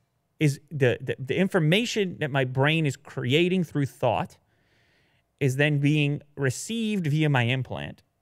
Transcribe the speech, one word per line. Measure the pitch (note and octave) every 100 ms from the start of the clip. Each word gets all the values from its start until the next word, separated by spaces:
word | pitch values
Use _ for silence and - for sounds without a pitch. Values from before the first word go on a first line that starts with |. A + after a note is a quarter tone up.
| _ _ _ -
is | D3+ C#3 -
the, | D3 B2 -
the, | C3 -
the | B2 D#3+
information | F#3+ F#3 D3+ G3+ A#3+ A3+ F#3 -
that | D3
my | C#3
brain | C3 B2+ D3 D#3+ D3
is | -
creating | - C3+ B2+ D#3 F3 F#3
through | D#3 D3 C3+
thought | - B2 F#2 F#3 - _ _ _ _ _ _ _ _ _ -
is | C#3 C3
then | D3+ C#3+
being | C#3+ D3+ C#3+ C#3+ - -
received | C3 - - A#3 A3 G#3 D3+
via | D#3 D3+
my | C3
implant, | A#2 C3 - D2+ D2 - _ _